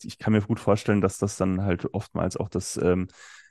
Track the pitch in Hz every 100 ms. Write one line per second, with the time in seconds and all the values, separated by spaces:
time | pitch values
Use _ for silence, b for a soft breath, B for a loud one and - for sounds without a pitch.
0 | - - 110 107 101 110 - 104 - 104
1 | 95 - 101 - 95 92 98 90 - 98
2 | - 85 87 - 98 90 - - 87 90
3 | 92 b b b b